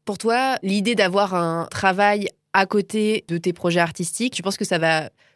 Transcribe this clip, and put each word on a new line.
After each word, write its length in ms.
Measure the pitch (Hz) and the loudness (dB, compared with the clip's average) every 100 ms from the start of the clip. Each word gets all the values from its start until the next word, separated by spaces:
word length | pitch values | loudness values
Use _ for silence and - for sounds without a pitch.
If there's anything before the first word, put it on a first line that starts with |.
| - | -10
Pour 120 | 196 | -4
toi, 380 | 220 240 269 254 | 0 0 0 -2
l'idée 320 | 190 202 202 233 | -2 0 0 2
d'avoir 380 | 190 190 202 | 2 2 0
un 340 | 185 170 165 - | 0 -2 -2 -6
travail 600 | - 196 185 202 208 196 - _ | 0 0 4 2 2 -2 -10 _
à 120 | 190 196 | 0 2
côté 600 | 208 196 220 214 220 - | 0 0 0 0 0 -2
de 100 | 170 | -4
tes 140 | 175 | -2
projets 300 | 170 175 170 | -2 0 2
artistiques, 520 | 170 - 170 - 247 | 0 -2 -8 -4 -4
tu 80 | - | -4
penses 140 | 180 - | -6 -4
que 80 | |
ça 140 | 208 175 | -2 0
va, 320 | 160 160 139 _ _ | 2 0 -2 _ _